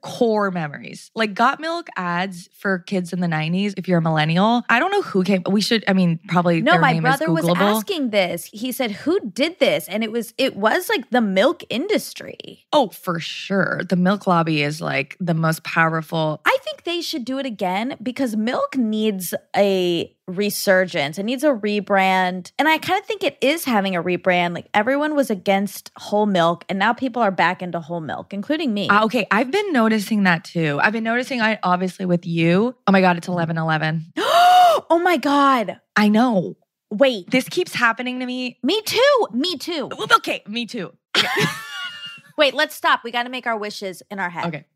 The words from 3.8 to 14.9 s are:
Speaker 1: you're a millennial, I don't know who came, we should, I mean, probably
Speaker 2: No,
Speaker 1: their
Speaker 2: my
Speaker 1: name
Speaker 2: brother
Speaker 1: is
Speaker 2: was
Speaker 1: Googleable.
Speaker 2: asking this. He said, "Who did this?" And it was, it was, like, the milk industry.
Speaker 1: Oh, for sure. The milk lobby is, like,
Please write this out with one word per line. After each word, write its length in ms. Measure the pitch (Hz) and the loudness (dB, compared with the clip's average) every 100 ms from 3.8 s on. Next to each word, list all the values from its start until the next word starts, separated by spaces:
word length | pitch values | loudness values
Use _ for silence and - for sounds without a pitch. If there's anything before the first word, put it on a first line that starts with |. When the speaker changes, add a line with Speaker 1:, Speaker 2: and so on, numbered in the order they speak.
| 175 | 0
Speaker 1:
you're 120 | 175 | 2
a 40 | |
millennial, 600 | 165 156 151 165 208 240 233 | 2 2 2 4 4 2 2
I 80 | 233 | 2
don't 120 | 339 | 2
know 120 | 403 | 0
who 220 | - 196 | 0 0
came, 180 | 185 196 170 | 2 0 2
we 120 | 196 | 0
should, 240 | 196 226 - | 2 0 2
I 60 | |
mean, 260 | 190 180 165 - | 2 2 0 0
probably 360 | 180 175 170 | 0 2 2
Speaker 2:
No, 100 | 240 | 4
Speaker 1:
their 80 | 359 | 4
Speaker 2:
my 120 | 277 | 4
Speaker 1:
name 80 | 165 | 2
Speaker 2:
brother 240 | 160 - - | 2 0 0
Speaker 1:
is 40 | |
Speaker 2:
was 140 | 165 | 0
Speaker 1:
Googleable. 320 | 170 175 196 220 | 0 2 2 2
Speaker 2:
asking 340 | 208 370 262 | -2 -4 0
this. 360 | 208 180 175 - | 0 0 -2 -10
He 260 | 214 254 | -10 -8
said, 180 | 240 247 | -4 -4
"Who 280 | 202 - 370 | -4 -2 -2
did 380 | 294 180 311 349 | -2 -2 -2 2
this?" 280 | 226 156 - | 2 2 -2
And 140 | 208 | -6
it 80 | 226 | -4
was, 220 | 226 226 - | -4 -8 -2
it 180 | 262 202 | -2 2
was, 320 | 214 294 359 | 0 0 0
like, 220 | 427 233 | -4 0
the 100 | 247 | 0
milk 440 | 214 185 233 349 - | 2 4 2 2 -6
industry. 1000 | 220 370 381 - - - - - - _ | -6 -2 -2 -2 -14 -14 -14 -18 -20 _
Speaker 1:
Oh, 160 | - 190 | 2 2
for 320 | - - 165 | -2 -6 -6
sure. 640 | 151 - - 196 175 - 175 | -6 -12 -4 0 0 -2 -2
The 80 | 180 | 2
milk 300 | 180 202 196 | 2 2 2
lobby 360 | 175 165 156 | 2 2 0
is, 180 | 147 156 | 0 -2
like, 360 | 160 | -4